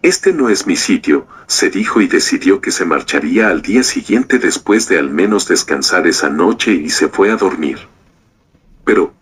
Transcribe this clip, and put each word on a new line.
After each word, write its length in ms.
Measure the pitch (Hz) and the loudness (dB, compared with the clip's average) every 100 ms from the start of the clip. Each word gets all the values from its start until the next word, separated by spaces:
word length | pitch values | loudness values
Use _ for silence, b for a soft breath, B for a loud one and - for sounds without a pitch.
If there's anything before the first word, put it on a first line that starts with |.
"Este 300 | 160 185 - | 2 2 0
no 160 | 175 127 | 2 2
es 180 | 98 - | 0 0
mi 100 | - | -2
sitio", 500 | - - - 73 - B B | 0 -2 2 0 -2 B B
se 220 | - - | -2 -2
dijo 320 | 95 110 113 | -2 -2 0
y 60 | 95 | 2
decidió 540 | 85 - - 87 98 | 0 0 -2 2 0
que 100 | - | 0
se 160 | - 85 | -4 -2
marcharía 640 | 71 - 71 76 87 107 | -2 -2 -4 0 0 2
al 100 | 82 | 0
día 220 | - 110 | 0 0
siguiente 560 | 123 - - 110 - 127 | 0 -4 -2 -2 2 0
después 500 | 71 - - 107 107 | 0 -4 0 0 2
de 100 | 87 | 0
al 120 | 71 | 0
menos 360 | 71 101 107 - | 0 0 0 0
descansar 600 | 85 - 71 67 92 85 | -2 0 -2 0 2 2
esa 240 | 78 73 | 0 -2
noche 420 | 73 87 117 - | 0 0 0 0
y 160 | 92 76 | -2 -2
se 200 | - 73 | -2 -2
fue 220 | - 101 | 2 2
a 60 | 110 | 2
dormir. 420 | 95 85 76 65 - _ _ _ _ _ _ _ _ _ | 0 -2 -6 -6 -14 _ _ _ _ _ _ _ _ _
"Pero, 280 | - 107 85 _ | 0 0 0 _